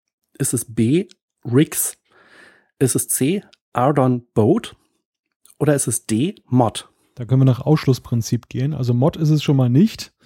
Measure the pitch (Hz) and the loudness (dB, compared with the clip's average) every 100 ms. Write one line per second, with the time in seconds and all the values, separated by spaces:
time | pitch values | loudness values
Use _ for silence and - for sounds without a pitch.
0 | _ _ _ - 143 123 - 113 113 170 | _ _ _ -8 -4 -4 -4 -2 0 0
1 | 208 _ _ _ 117 123 156 - - - | -2 _ _ _ 0 2 2 -2 -8 -10
2 | _ _ _ - - _ _ - 131 131 | _ _ _ -20 -20 _ _ -2 -2 0
3 | - - 135 196 - _ _ 127 131 143 | -4 -2 -2 -2 -8 _ _ -2 0 2
4 | 131 123 - - 110 220 - - _ _ | 2 0 -2 0 2 0 -4 -16 _ _
5 | _ _ _ _ _ - 139 139 - - | _ _ _ _ _ -4 0 0 -2 -6
6 | - 110 175 208 _ 123 110 - - _ | -4 -2 -2 -6 _ 0 0 -2 -12 _
7 | _ - 113 131 131 120 143 156 - 123 | _ -16 -2 2 4 2 0 0 0 -2
8 | - 120 - 120 - 120 139 147 123 120 | -2 -4 -2 -6 -6 -8 -6 -4 -2 0
9 | 151 160 156 151 - 139 123 131 220 - | 0 0 0 0 2 2 4 4 2 0
10 | - _ | -18 _